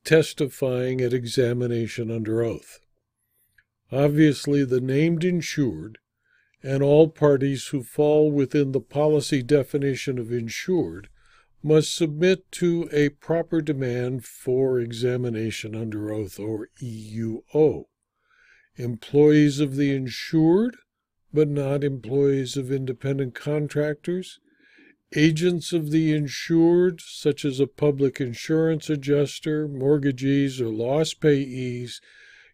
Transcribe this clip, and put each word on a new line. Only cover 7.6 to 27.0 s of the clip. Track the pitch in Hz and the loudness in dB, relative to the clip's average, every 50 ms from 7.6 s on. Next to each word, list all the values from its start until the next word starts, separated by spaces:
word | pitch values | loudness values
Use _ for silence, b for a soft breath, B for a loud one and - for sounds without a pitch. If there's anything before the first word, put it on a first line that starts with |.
| - - | -6 -6
who | - 135 113 | -6 -6 -6
fall | - - - 147 147 151 151 151 151 | -4 -2 0 2 4 4 4 4 4
within | 143 143 135 127 - 147 143 135 | 2 0 0 0 0 0 0 0
the | 131 135 | -2 -4
policy | - _ - 143 151 151 151 147 131 - 156 135 | -4 _ -2 0 2 2 2 2 0 0 -2 -2
definition | 120 120 147 143 131 - - 143 139 139 131 123 - 143 127 123 | 2 2 2 2 2 0 -2 -2 -2 -2 -2 -4 -4 -6 -6 -6
of | 117 113 | -6 -6
insured | 120 120 113 113 - - - - 185 165 120 82 82 95 - - b b b b b b b b b _ | -6 -6 -6 -6 -8 -8 -4 -2 -2 0 -2 -4 -6 -12 -16 -20 b b b b b b b b b _
must | - 147 156 156 147 - - | 0 4 4 4 4 2 -2
submit | - 170 151 147 151 180 185 190 185 _ _ | -2 -2 -2 0 0 2 2 2 0 _ _
to | - - 180 175 170 170 160 143 | -6 -2 0 0 0 0 -2 -2
a | 147 147 147 143 | 0 2 2 0
proper | 143 _ - - 160 170 165 - 170 165 | -2 _ -6 -4 -2 -2 -2 -2 -2 -2
demand | 151 156 147 135 135 123 120 123 123 123 131 123 - | -2 -2 -2 -2 -2 -2 -2 -2 -2 -4 -4 -6 -8
for | - - - - 131 127 131 135 131 131 123 | -12 -20 -10 -4 -2 0 2 2 2 0 0
examination | 117 117 117 113 123 123 123 123 123 120 113 107 113 110 104 - - 107 107 | -2 -4 -4 -2 -2 0 0 -2 -2 -4 -4 -4 -4 -4 -6 -8 -10 -10 -8
under | 113 113 110 107 104 107 104 | -8 -6 -6 -6 -6 -6 -6
oath, | 107 110 104 92 - - | -6 -6 -6 -8 -10 -10
or | 101 110 110 104 110 - _ - | -8 -6 -6 -8 -8 -12 _ -14
E | 131 120 | -12 -12
U | 110 110 107 107 107 113 113 113 113 - - _ - | -12 -14 -14 -10 -8 -6 -6 -6 -6 -8 -10 _ 2
O. | 151 156 143 101 69 - - _ _ _ _ b b b b b b b b b b b b b | 2 4 4 2 -2 -8 -16 _ _ _ _ b b b b b b b b b b b b b
Employees | - 120 123 117 - - - 139 143 147 151 151 151 147 147 135 139 | -10 -8 -8 -8 -10 -6 0 4 6 6 6 8 6 6 4 2 0
of | 151 135 131 | -2 -2 -2
the | 139 143 139 139 | -2 0 0 0
insured, | 135 131 120 110 - - - 165 160 156 165 175 202 233 247 - - _ _ _ _ _ _ _ _ _ _ - | -2 -4 -6 -8 -10 -6 -2 0 2 4 4 4 4 2 0 -4 -8 _ _ _ _ _ _ _ _ _ _ 0
but | 151 156 147 | 0 2 2
not | 143 143 139 139 143 143 143 | 0 -2 -2 -2 -2 -2 -2
employees | 143 135 123 107 113 135 139 143 139 139 135 131 120 123 | -4 -4 -6 -6 -2 0 2 2 2 2 0 -2 -4 -6
of | 139 131 127 | -6 -4 -4
independent | 139 135 131 127 127 - - 139 139 139 139 123 - | -4 -4 -4 -6 -6 -4 -4 -4 -2 -2 -4 -6 -8
contractors, | - - 147 147 151 151 139 - 147 147 151 147 - - 175 180 185 185 - - _ b b b b b b b b b b b b _ _ - | -8 -6 -4 -2 -2 -2 -2 -2 -2 -2 -2 -4 -6 -6 -6 -6 -6 -8 -12 -18 _ b b b b b b b b b b b b _ _ 2
agents | 151 151 165 160 156 175 180 180 165 - - 180 | 4 4 4 4 2 0 0 0 -2 -2 -4 -4
of | 170 151 147 | -4 -2 0
the | 151 160 160 156 151 | 0 2 2 2 2
insured, | 151 147 135 - - - - 165 165 165 170 175 180 180 185 175 - | 0 -2 -4 -6 -8 -4 0 4 4 6 6 6 4 4 2 0 -4